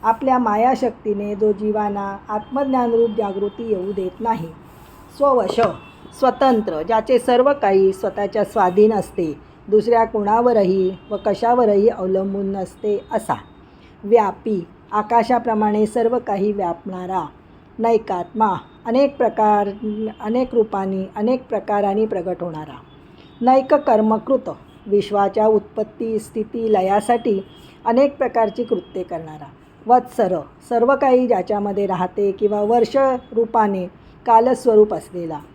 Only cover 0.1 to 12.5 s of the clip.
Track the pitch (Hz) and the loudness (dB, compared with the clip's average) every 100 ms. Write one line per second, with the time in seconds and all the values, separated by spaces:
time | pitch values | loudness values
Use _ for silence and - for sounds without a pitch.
0.1 | 226 262 254 233 208 240 254 247 - 214 | 0 2 0 2 2 2 2 -2 -4 -6
1.1 | 202 208 202 214 202 214 214 208 202 196 | -4 -4 -2 0 0 -2 -2 -2 -4 -8
2.1 | 196 - 214 - 254 277 262 240 233 233 | -10 -8 -8 -6 -4 -2 0 2 2 2
3.1 | 214 202 190 202 202 226 196 190 196 185 | 0 -4 -2 -6 -6 -4 -4 -4 -4 -6
4.1 | - 226 226 165 - - - - - - | -6 -4 -4 -6 -14 -20 -20 -20 -20 -20
5.1 | - 277 247 190 - 220 143 - - - | 0 2 2 0 0 0 -2 -18 -20 -20
6.1 | - 262 247 269 233 208 160 165 226 220 | 0 0 2 2 2 0 -6 0 -2 2
7.1 | 247 247 240 262 277 202 190 190 190 208 | 0 4 4 4 2 2 4 4 2 -6
8.1 | 196 202 214 202 226 185 185 214 214 - | -4 -4 -2 -2 2 2 2 -2 -2 -4
9.1 | - 165 143 - - - 208 214 233 226 | -6 -6 -6 -16 -20 0 0 4 2 2
10.1 | 226 202 220 247 226 190 190 185 190 - | -2 0 2 2 2 2 2 0 -4 -10
11.1 | 208 214 202 233 247 233 202 214 - 185 | -6 -4 -2 0 2 4 4 2 0 -2
12.1 | 190 196 196 196 | -2 -2 -4 -6